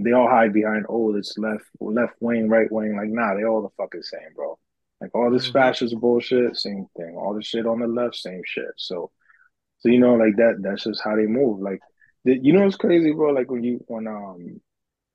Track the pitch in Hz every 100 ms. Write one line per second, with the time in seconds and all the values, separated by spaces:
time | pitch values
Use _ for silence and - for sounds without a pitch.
0 | 110 123 120 123 113 107 107 107 101 117
1 | 110 101 98 - 107 107 - - 104 110
2 | 117 - 117 117 110 113 110 110 107 104
3 | 107 113 110 98 110 110 101 - 95 85
4 | - - - - 71 - _ _ _ _
5 | 95 107 120 123 123 139 131 123 120 113
6 | 120 120 - 127 120 - 104 101 95 -
7 | 82 85 92 107 101 113 113 113 117 117
8 | 120 - 92 92 85 - - - - 90
9 | 82 _ _ _ _ _ _ _ 117 123
10 | 123 120 110 101 117 104 98 101 110 104
11 | 107 107 107 120 135 101 98 95 - _
12 | _ _ 123 127 131 185 196 190 220 170
13 | 160 156 151 139 127 127 120 120 - 113
14 | 110 107 98 90 85 - - _ _ _
15 | _